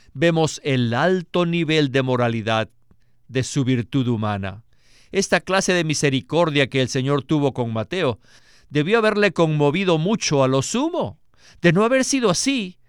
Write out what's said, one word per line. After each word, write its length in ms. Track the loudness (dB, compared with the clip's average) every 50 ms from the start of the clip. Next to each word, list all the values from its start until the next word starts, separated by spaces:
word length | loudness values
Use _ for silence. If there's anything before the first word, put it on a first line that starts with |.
| _ -18
vemos 480 | -4 0 2 2 4 2 0 0 -2 -6 -4
el 300 | -2 0 0 0 0 0
alto 500 | 0 0 0 0 -2 -2 -2 -2 0 0
nivel 460 | 0 0 -2 0 2 2 2 2 2
de 120 | 0 -2
moralidad 680 | 0 0 0 0 0 0 -2 -2 -2 -2 -2 -2 -2 -4 _ _ _ _ -20 _ _ _ _ _ _ -6
de 140 | -4 -4
su 220 | -4 -2 -2 -2 0
virtud 420 | 0 0 -2 -2 -2 -2 0 0 0
humana. 540 | -2 -2 -2 -4 -4 -4 -6 -8 -10 -14 -18 _ _ _ _ _ _ _ _ _
Esta 280 | -4 -4 0 0 0 -2
clase 320 | 0 0 0 0 2 2
de 120 | 0 0 0
misericordia 840 | -2 -2 0 0 0 0 -2 -4 -2 0 0 0 2 2 0 0 0
que 140 | 0 -2
el 60 | -2 0
Señor 340 | -2 -2 -2 0 -2 -2
tuvo 300 | 0 -2 0 0 0 0
con 200 | -2 -4 -4 -4
Mateo 480 | -4 -6 -6 -6 -4 -2 -2 -2 -2 -4 _ _ -20 -20 _ _ _ _ _ _
debió 300 | -2 -2 0 2 2 2
haberle 340 | 2 2 2 2 0 2
conmovido 680 | 2 2 2 2 2 2 2 2 2 0 0 0 0 2
mucho 460 | 2 0 -2 -2 0 0 2 2 2
a 40 | 2
lo 140 | 2 0
sumo. 560 | 0 -2 -2 -2 -2 -2 -2 -4 -6 -6 -10 -14 _ _ _ _ -20 -20 -8 0
De 120 | 2 2
no 120 | 4 4 2
haber 200 | 2 2 0 0
sido 260 | 0 0 0 0 0
así, 480 | 0 0 -2 -2 -2 -2 -4 -8 -12 _ _